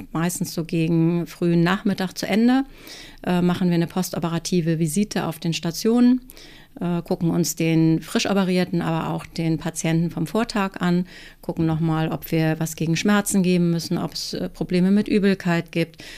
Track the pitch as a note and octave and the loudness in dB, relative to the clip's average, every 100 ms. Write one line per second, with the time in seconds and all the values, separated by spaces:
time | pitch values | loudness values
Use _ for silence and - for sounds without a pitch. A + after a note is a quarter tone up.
0 | G3 D#3+ F3 - F3 - D#3+ E3+ D#3+ E3 | -8 -4 -2 -4 -6 -6 -4 -2 2 2
1 | E3 E3+ D#3+ - F3 E3+ E3+ G3 G#3 F#3+ | 2 0 -4 -2 2 4 4 2 -2 -2
2 | F#3 - - G3+ A#3+ C4 C#4 - - - | -4 -6 -2 2 4 2 0 -10 -20 -20
3 | - - - F3+ F3 F3+ F3+ E3+ E3+ F#3 | -20 -8 -2 2 2 2 2 2 0 -2
4 | F3+ - E3 E3 - F3+ D#3+ D#3+ E3 F3 | -4 -4 -4 -4 -2 0 0 0 0 0
5 | G#3 E3+ E3+ D#3 E3+ D#3+ E3+ E3 A3 A#3+ | -2 -2 -4 -4 -4 -4 -4 -2 2 4
6 | B3 B3+ - - - - - - F3 E3+ | 4 4 -2 -20 -20 -20 -20 -6 -4 -4
7 | - F3+ E3 E3+ E3 - E3 D#3+ D#3+ D#3+ | -2 0 0 2 0 0 2 4 4 2
8 | - A#3 - G3 F#3 F3+ F3 F3 E3 D#3+ | 0 -2 0 0 2 0 0 -2 -2 -2
9 | D#3+ E3 - - E3 D#3 D#3+ - E3 E3 | -4 -6 -6 -4 -2 -2 -4 -4 0 0
10 | E3+ E3+ D#3+ G#3+ A#3 G#3+ F#3+ - F3+ F3 | 0 -2 -2 -2 -2 -2 -4 -2 0 0
11 | F3 - - - - E3 E3 D#3+ E3 D#3+ | -2 -10 -20 -12 -8 -2 0 2 0 0
12 | D#3+ D#3 - D#3+ D#3+ D#3+ D#3+ - D#3+ D#3+ | 0 -4 -2 0 0 0 -4 -4 -2 0
13 | G#3 G#3 G3+ G3 F3+ F3+ E3+ E3 - E3+ | 2 2 2 2 4 4 2 0 -2 -4
14 | E3+ - - - F3+ - E3 F3+ F#3 G#3 | -4 -6 -8 -8 -8 -6 -2 0 4 2
15 | G#3+ G#3+ G3 F#3+ F3+ E3+ E3+ E3+ E3 - | 2 2 2 2 0 0 -2 -4 -4 -6
16 | - | -20